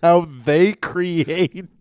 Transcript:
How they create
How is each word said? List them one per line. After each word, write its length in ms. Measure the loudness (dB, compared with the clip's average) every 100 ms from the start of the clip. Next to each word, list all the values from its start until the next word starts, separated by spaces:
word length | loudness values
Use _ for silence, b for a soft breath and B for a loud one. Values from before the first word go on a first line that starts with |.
How 260 | 4 2 2 -10
they 300 | 0 2 2
create 920 | 0 -8 -6 -4 -2 -4 -2 -2 -4 -20 _